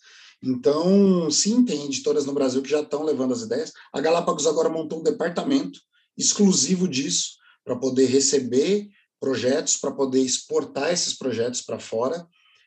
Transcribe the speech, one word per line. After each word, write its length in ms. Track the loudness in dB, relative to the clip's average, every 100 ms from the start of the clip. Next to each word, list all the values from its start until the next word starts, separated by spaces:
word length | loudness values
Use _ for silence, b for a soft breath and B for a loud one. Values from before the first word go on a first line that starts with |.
| B B B B
Então, 880 | -4 0 2 2 4 6 6 4 2
sim, 360 | 0 2 4 2
tem 180 | 2 -4
editoras 400 | -4 0 0 0
no 60 |
Brasil 300 | 0 0 0
que 80 | 0
já 120 | -2
tão 200 | -2 -4
levando 300 | -2 0 0
as 80 | -2
ideias. 320 | -4 -4 -6 B B
A 80 | -4
Galápagos 480 | 0 2 0 0 0
agora 220 | 2 0
montou 300 | 0 -6 -4
um 20 |
departamento 760 | -2 -2 -2 -4 0 0 -2 -12 _ _ _ -4
exclusivo 720 | -2 4 4 4 2 0 0
disso, 440 | -2 -4 -4 -6 -10 b b -10
pra 100 | -4
poder 300 | -2 2 4
receber 840 | 4 2 0 0 0 2 0 -2 b b -8
projetos, 560 | -4 -2 0 0 0 -2
pra 160 | -2
poder 300 | -2 0 2
exportar 720 | 0 -2 -2 -4 -4 -4 -2
esses 240 | -2 -2 -4
projetos 440 | -4 -2 -4 -4
pra 180 | -8 -10
fora. 460 | -6 -4 -2 -4 -10 b b b